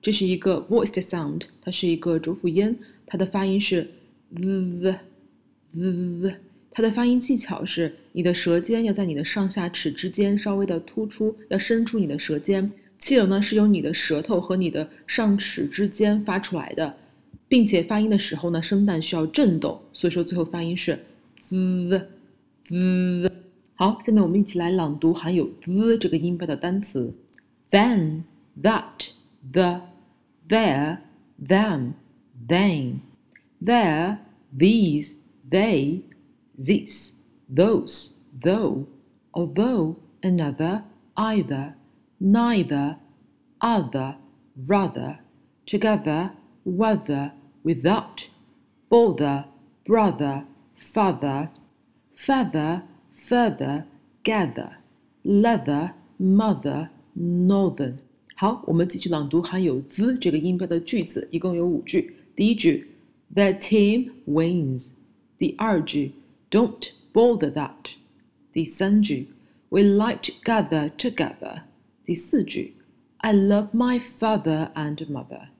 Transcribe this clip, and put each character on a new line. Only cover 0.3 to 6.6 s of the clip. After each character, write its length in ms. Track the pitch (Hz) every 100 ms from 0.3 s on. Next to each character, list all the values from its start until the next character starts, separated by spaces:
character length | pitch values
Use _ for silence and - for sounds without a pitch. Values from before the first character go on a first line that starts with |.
| 180
个 280 | 196 165 -
voiced 300 | 226 202 -
sound， 420 | 180 180 147 156 - _
它 80 | -
是 180 | 185 180
一 80 | 165
个 220 | 170 160
浊 160 | 160
辅 140 | 185 175
音， 320 | 165 214 240 - - -
它 120 | 175
的 80 | 185
发 200 | - 196
音 160 | 196
是 300 | 202 180 156 - _ _ _
v，v，v。 2000 | 170 185 190 185 175 185 190 - _ _ _ _ _ _ 165 185 175 180 170 190 185 - _